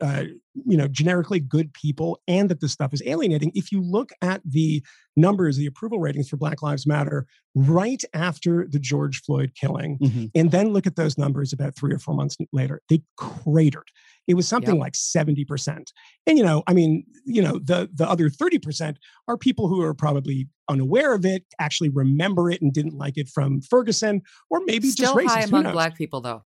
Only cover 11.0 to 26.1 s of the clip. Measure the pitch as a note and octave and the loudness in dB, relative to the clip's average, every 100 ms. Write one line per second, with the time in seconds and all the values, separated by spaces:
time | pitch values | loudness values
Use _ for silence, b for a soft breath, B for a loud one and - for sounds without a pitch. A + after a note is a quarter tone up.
11 | D#3 C#3 C#3 C#3 C3+ C3 C#3 - C#3+ C#3 | -2 0 -2 -2 -4 -4 -6 -4 -4 -4
12 | - C#3+ C#3 - - C#3 C3 D3 - D#3 | -4 -4 -4 -6 -6 -4 -4 -6 0 0
13 | - - - - D#3 D#3 D#3 - - b | 0 -16 -14 -8 0 4 4 2 -12 b
14 | b b - F3+ E3+ - B2 E3 C3 - | b b 0 0 2 0 2 0 0 -6
15 | - E3+ D3+ D3 C#3 C#3+ - D#3+ - _ | -2 0 0 -2 -2 -6 -6 -10 -14 _
16 | b b - D#4 F#3+ D3+ - F3+ D#3+ D#3 | b b 2 4 6 4 4 4 6 2
17 | - _ C4+ A#3 D#3+ - C#3 F3+ F3+ E3 | -2 _ -4 0 2 0 0 0 0 -2
18 | A3+ F3 D3+ - F4 E4+ D#3 D3 D#3 C#3+ | 0 2 0 0 -2 -2 -4 -8 -8 -8
19 | b b - A#3+ C4 B3+ F#3+ F#3 D#3+ C#3+ | b b -8 -2 -2 0 0 0 0 -2
20 | D3+ C#3+ C3+ C3+ C3+ _ - C#3 C3 A#3 | -2 -2 -2 -4 -6 _ -4 -2 2 2
21 | D4 G#3+ F#3 F#3+ _ - D#3 - D#3 C#3 | 2 2 0 -2 _ -6 -4 0 0 2
22 | C3+ C#3+ F#3+ F3+ F3 F3 D3 C#3+ D3+ D3 | 2 2 2 2 0 2 0 0 -4 -6
23 | C#3+ C#3 C3+ - C#3 C3+ - B3 A3+ - | -8 -6 -6 -2 -2 -2 2 2 2 0
24 | A3 G3+ b b b F4 F#4+ A3+ C4+ G#3 | 0 -2 b b b -4 0 0 0 0
25 | B3+ G3 A#3+ A3+ G#3+ C#4 G#3 E3+ E3 E3 | 2 2 2 0 2 2 2 0 -2 -4
26 | D#3 | -8